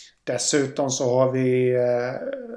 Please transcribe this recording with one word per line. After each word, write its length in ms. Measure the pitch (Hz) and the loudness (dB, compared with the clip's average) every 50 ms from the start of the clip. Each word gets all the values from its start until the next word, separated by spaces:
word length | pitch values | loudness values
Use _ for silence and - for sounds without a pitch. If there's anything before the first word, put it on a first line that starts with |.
| - - _ _ _ | -20 -20 _ _ _
dessutom 680 | - 131 117 - - - 151 139 131 131 - 143 135 | -4 -4 -2 0 0 2 2 0 0 -2 -2 -2 -2
så 300 | 127 - 143 123 120 127 | 0 -2 0 0 4 4
har 120 | 131 131 | 2 2
vi, 420 | 127 131 131 127 127 127 127 123 123 | 2 0 2 2 2 2 2 2 2
eh, 380 | 123 123 123 123 120 120 127 135 - - 269 277 269 240 233 233 | 2 2 2 0 0 -2 -4 -6 -6 -8 -8 -8 -8 -10 -12 -14